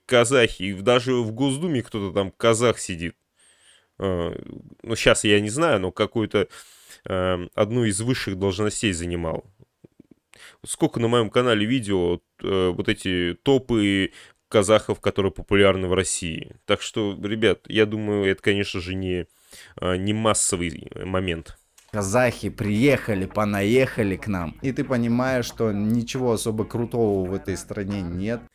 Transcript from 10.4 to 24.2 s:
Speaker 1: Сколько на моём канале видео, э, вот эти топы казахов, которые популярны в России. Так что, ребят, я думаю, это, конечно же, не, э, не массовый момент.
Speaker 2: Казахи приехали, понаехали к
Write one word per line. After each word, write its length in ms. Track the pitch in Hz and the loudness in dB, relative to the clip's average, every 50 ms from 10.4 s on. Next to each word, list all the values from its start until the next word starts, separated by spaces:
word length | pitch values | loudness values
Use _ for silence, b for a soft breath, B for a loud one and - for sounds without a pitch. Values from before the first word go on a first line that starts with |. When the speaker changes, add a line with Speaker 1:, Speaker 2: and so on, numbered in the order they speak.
| B B B B - | B B B B -12
Speaker 1:
Сколько 340 | - - - 165 147 - 123 | -12 -4 -2 -2 -2 0 0
на 60 | 117 113 | 0 2
моём 200 | 120 120 113 101 | 4 2 2 2
канале 340 | - 123 123 123 113 104 104 110 | 2 2 4 4 4 2 2 2
видео, 540 | 127 135 113 101 101 92 90 87 87 87 - _ _ _ - | 0 -2 0 0 0 0 2 0 0 -2 -6 _ _ _ -4
э, 260 | - 95 92 92 90 87 | -2 0 2 2 0 0
вот 140 | 85 95 - | 0 -2 -2
эти 480 | 107 - - 95 90 90 87 87 85 - _ | -2 -2 -2 -2 -2 0 0 -2 -4 -2 _
топы 680 | 139 135 131 123 - 120 113 104 101 98 98 95 - B B B B B _ _ _ | 2 4 4 2 2 0 2 4 4 2 2 0 -2 B B B B B _ _ _
казахов, 500 | - 110 98 95 110 104 - - 104 - | 2 2 4 6 4 4 4 2 -4 -2
которые 300 | - 101 - - 95 98 - | -2 -2 -2 0 -2 -2 -2
популярны 540 | - - - 104 101 101 98 92 95 95 90 | -4 -4 0 4 6 6 6 4 4 0 0
в 40 | 92 | 0
России. 600 | 90 92 - - - 95 82 80 - - - - - _ | 0 0 0 -4 -4 -6 -6 -8 -8 -10 -14 -18 -18 _
Так 160 | - 101 - | -2 -2 -2
что, 360 | - - - 120 107 101 98 - 98 | -2 -6 -4 -2 -2 -2 -4 -4 -6
ребят, 380 | 101 107 110 113 104 90 - _ - | -6 -2 2 2 2 2 2 _ -4
я 180 | - 107 107 107 | 2 2 2 2
думаю, 380 | 110 107 107 104 104 104 98 | 2 -4 -2 -2 0 0 2
это, 160 | 95 95 - - | 0 0 0 0
конечно 380 | 107 101 101 101 - - 98 | 0 0 0 -2 -2 -4 -6
же, 140 | 85 92 95 | -6 -6 -6
не, 320 | 95 95 92 90 90 82 B B B B B B B B B B - | -4 -4 -2 -2 -4 -4 B B B B B B B B B B -6
э, 160 | - 90 92 92 | -2 -2 0 0
не 160 | 95 104 104 | 0 0 -2
массовый 760 | 110 110 110 101 - - - 101 90 87 82 73 - - - - - - | 2 2 2 2 2 2 0 0 -2 -2 -4 -6 -8 -14 -16 -14 -12 -8
момент. 520 | 92 95 92 95 90 82 80 - - - - _ _ _ - _ _ - | -4 -2 -2 0 -2 -4 -4 -6 -12 -20 -20 _ _ _ -20 _ _ -6
Speaker 2:
Казахи 560 | 107 101 95 101 123 127 120 - - - 131 | -4 -4 0 2 2 2 2 0 -2 -6 -8
приехали, 760 | - - 120 101 104 107 123 143 135 - - - 107 95 92 | -6 -4 -2 0 2 4 4 4 4 2 0 -2 -2 -2 -4
понаехали 920 | 92 - 104 107 104 101 98 101 104 117 131 131 123 - - 110 98 95 | -4 -4 -2 -2 -2 0 0 2 2 4 4 2 2 0 -2 -2 -2 -2
к 100 | 87 | -4